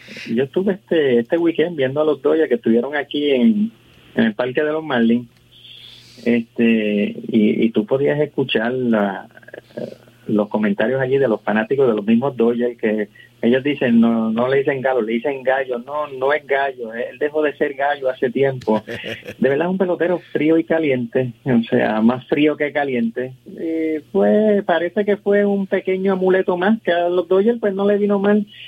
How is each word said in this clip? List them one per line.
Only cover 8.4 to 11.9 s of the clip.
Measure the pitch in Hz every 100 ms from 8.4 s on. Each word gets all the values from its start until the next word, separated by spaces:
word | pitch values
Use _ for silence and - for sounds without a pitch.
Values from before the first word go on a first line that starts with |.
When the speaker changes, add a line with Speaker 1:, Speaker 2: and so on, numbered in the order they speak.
| 127 113 113
Speaker 1:
la, | 127 123 110 101 95 - - - - - - - - - - -
los | 107 104
comentarios | 110 107 98 110 135
allí | 127 135
de | 127
los | 107
fanáticos | - 107 113 139
de | 131